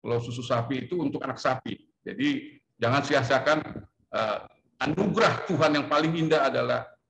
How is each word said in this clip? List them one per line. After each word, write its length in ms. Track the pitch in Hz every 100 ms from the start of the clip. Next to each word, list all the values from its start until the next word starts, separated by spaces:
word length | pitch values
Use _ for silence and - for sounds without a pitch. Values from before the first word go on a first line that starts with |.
Kalau 160 | 110 117
susu 240 | 117 117
sapi 480 | - 120 113 131 123
itu 80 | 180
untuk 240 | 139 - 135
anak 100 | 123
sapi. 400 | 139 127 135 - _ _
Jadi 560 | 98 98 143 139 - - _ _
jangan 220 | 113 139
sia-siakan, 540 | - 147 120 135 - 156 - - - _ _
eh, 240 | 107 110 104 - _ _ _
anugerah 640 | 135 160 196 160 - 117
Tuhan 300 | - 160 156
yang 120 | 147 -
paling 260 | 147 160 165
indah 320 | 160 156 135
adalah 380 | 123 123 120 - _